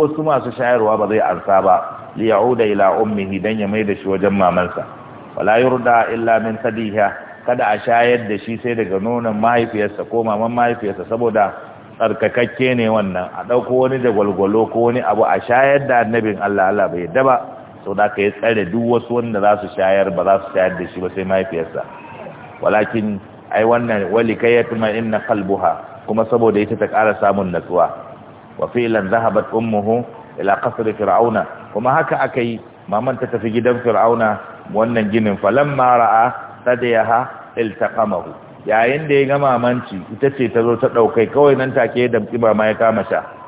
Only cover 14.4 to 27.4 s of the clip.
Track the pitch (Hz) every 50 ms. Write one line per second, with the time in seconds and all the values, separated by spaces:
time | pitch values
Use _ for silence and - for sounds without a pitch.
14.4 | 98 98 104 113 113 110 - 113 117 120 120 127 - 110 104 104 107 - 92 95
15.4 | - - 120 127 135 139 139 139 117 120 123 120 117 107 117 113 107 110 101 -
16.4 | 101 101 101 98 92 95 101 101 95 82 85 87 87 82 82 131 131 131 127 -
17.4 | - - - - - - - - - 98 98 95 104 104 - 101 101 104 - -
18.4 | - 117 117 110 98 85 104 117 117 117 123 117 120 - 120 120 117 117 110 98
19.4 | 101 104 104 104 101 90 - 98 95 95 98 98 98 98 90 87 87 95 98 95
20.4 | - - - 95 92 92 90 - 90 85 - 90 92 90 - 95 92 92 95 95
21.4 | 92 - 85 82 80 - - 67 - - - - - - - - - - - -
22.4 | - - - - - 85 101 107 107 - - 113 104 107 104 98 - - - -
23.4 | - - - 101 110 113 120 120 120 117 110 101 98 87 101 117 117 113 107 92
24.4 | 117 117 120 117 113 - 120 113 113 107 107 113 113 110 107 104 - - 110 101
25.4 | 95 92 98 92 92 82 78 - - - - - - - 107 113 110 - 123 120
26.4 | 117 110 101 104 104 107 113 101 104 - - 104 110 107 98 - 104 101 95 101